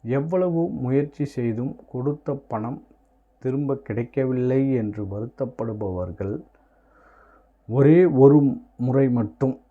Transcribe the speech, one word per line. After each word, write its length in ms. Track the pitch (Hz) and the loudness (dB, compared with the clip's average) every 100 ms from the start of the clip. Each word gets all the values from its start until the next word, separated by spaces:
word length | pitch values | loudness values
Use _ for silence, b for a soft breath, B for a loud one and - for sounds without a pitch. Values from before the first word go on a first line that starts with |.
எவ்வளவு 600 | 117 135 156 185 180 165 170 120 | -4 -4 -2 -2 0 -2 -4 -4
முயற்சி 500 | 127 135 143 - 147 - | -2 0 -2 -6 -8 -4
செய்தும் 400 | 120 110 131 - - | -4 -4 -6 -10 -14
கொடுத்த 520 | 131 135 147 - 139 _ | -6 -6 -6 -8 -10 _
பணம் 340 | 113 117 147 - _ _ _ _ _ | -8 -8 -10 -16 _ _ _ _ _
திரும்ப 380 | 131 135 143 135 | -4 -4 -4 -6
கிடைக்கவில்லை 840 | - 110 120 - 131 127 127 131 135 127 | -6 -6 -4 -2 -2 0 0 0 2 0
என்று 280 | 107 101 101 | -2 -6 -8
வருத்தப்படுபவர்கள் 1300 | 101 120 - 127 - 113 104 101 90 90 85 98 107 - b b b b b b b b b b _ - | -8 -10 -8 -8 -6 -8 -6 -6 -6 -8 -6 -8 -8 -10 b b b b b b b b b b _ -4
ஒரே 300 | 120 139 165 180 135 | 2 6 6 6 8
ஒரு 240 | 139 147 139 120 - - | 8 8 4 0 -10 -6
முறை 260 | 123 131 135 | -2 2 2
மட்டும் 440 | 120 104 - 135 127 _ | 0 -2 -2 -4 -4 _